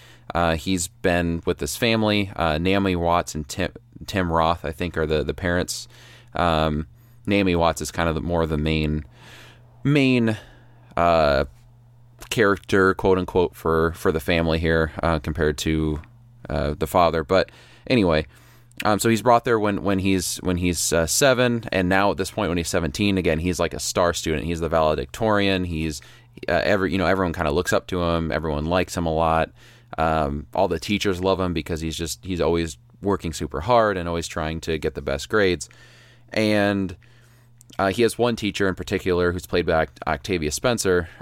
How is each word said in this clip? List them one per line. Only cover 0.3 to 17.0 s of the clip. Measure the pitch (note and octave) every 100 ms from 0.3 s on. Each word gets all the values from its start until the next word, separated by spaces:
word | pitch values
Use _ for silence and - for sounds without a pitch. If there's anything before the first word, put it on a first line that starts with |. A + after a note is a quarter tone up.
uh, | E2 E2+ D#2+
he's | - F#2 E2
been | - F#2 F2 E2+ E2
with | - F2
his | D#2 -
family. | A#2+ A2+ G#2+ G#2 G2
Uh, | - E2 D2+
Naomi | F2+ G2 G2 F2
Watts | E2+ E2+ E2
and | D#2 D2
Tim, | - E2+ - - - D#2+
Tim | G#2 F2
Roth, | E2 E2 E2+
I | D2+
think, | D#2+ F2+ D#2+
are |
the, | D#2 D#2
the | C#2+
parents. | D2 F2+ F2 - - - - - - -
Um, | - E2+ D#2+ D#2+ D2+ D#2 - - - -
Naomi | G2+ F#2+
Watts | F2 E2 D#2+
is | -
kind | - E2+
of |
the, | D#2
more | D2 E2+
of | D#2+
the | D#2
main, | D#2 D#2 D#2 D#2 D2 - - - - - - -
main, | C#3 D3 C3+ B2+ A2+ G#2+ - - - - - -
uh, | E2+ E2 D2+ C#2 C#2+ - - - - - - - -
character, | - G2+ G2 - G2+ F#2+
quote | F#2 G2 F#2
unquote, | F2+ F#2 F2
for, | - E2 D#2+ E2
for | D#2+ G2
the | D#2+
family | - E2+ E2 E2
here, | D#2+ E2 D#2+ -
uh, | E2 D#2+
compared | - D2+ D#2 D2+
to, | D#2+ D#2 D#2 D2+ - - - - -
uh, | D2 C#2+ D2+
the | A#2+
father. | F#2